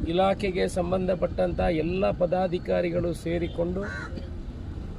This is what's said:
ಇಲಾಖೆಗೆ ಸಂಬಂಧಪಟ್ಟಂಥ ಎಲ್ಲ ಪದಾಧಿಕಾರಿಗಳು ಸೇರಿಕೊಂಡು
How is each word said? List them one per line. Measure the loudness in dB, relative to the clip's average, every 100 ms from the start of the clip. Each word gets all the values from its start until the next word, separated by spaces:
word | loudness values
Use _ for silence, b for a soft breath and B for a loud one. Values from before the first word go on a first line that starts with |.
| 0
ಇಲಾಖೆಗೆ | 4 4 4 0 0 0
ಸಂಬಂಧಪಟ್ಟಂಥ | 0 0 2 2 0 0 0 0 2
ಎಲ್ಲ | 2 2 2 2 0
ಪದಾಧಿಕಾರಿಗಳು | 2 2 2 2 -2 0 0 2 0 0
ಸೇರಿಕೊಂಡು | -2 -2 0 0 0 -2 -2 -4 -6 -6 -8 -8 -8 -8 -8 -8 -8 -8